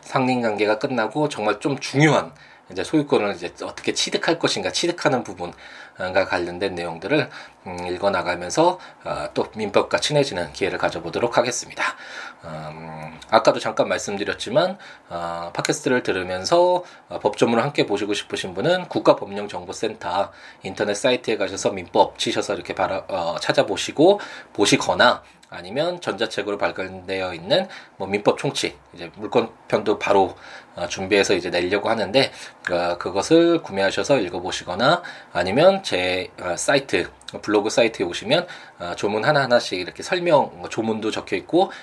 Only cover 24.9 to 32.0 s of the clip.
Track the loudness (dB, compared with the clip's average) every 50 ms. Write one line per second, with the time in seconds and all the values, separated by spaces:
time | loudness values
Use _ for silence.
24.9 | 4 6 6 6 4 2 -4 -18 -20 -20 -20 -18 -16 -14 -12 -6 -4 -2 -2 -2
25.9 | -2 -4 -4 -4 -2 -2 -2 -4 -4 -4 -4 -2 -2 0 -2 -2 -2 -4 -8 -8
26.9 | -8 -10 -8 -6 -4 -4 -4 -4 -6 -6 -2 0 2 2 0 -2 -8 -18 -20 -16
27.9 | _ -10 -6 -2 -2 0 2 2 0 2 0 -4 -2 -2 -4 -4 -4 -8 -20 -20
28.9 | -16 -16 -14 -14 -12 -10 -4 0 2 2 2 0 -6 -12 -6 -2 -2 0 2 0
29.9 | 0 0 2 4 4 4 4 2 0 -10 -18 -18 -18 -20 -20 -14 -10 -8 -8 -6
30.9 | -6 -6 -2 2 4 4 4 4 2 0 0 0 -2 0 0 0 0 0 0 0
31.9 | 0 -2